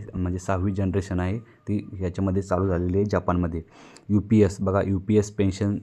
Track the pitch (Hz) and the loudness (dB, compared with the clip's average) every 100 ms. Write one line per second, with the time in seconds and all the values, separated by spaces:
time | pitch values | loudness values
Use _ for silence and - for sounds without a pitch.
0 | 101 92 90 90 - 92 101 95 95 95 | -6 -4 -4 -2 -2 0 0 0 0 0
1 | 92 90 92 117 - - - 104 - 95 | -2 -2 -2 -4 -8 -14 -4 -4 -4 -6
2 | 90 98 98 98 95 90 95 87 90 98 | -6 -2 0 0 0 0 2 0 0 0
3 | 104 95 90 90 85 82 - - - - | 2 0 0 0 0 -4 -10 -20 -20 -18
4 | - 104 101 110 95 - 98 98 95 95 | 0 0 4 4 4 2 0 0 0 -2
5 | 101 107 101 - 98 92 101 101 | 2 2 2 0 0 0 -2 -2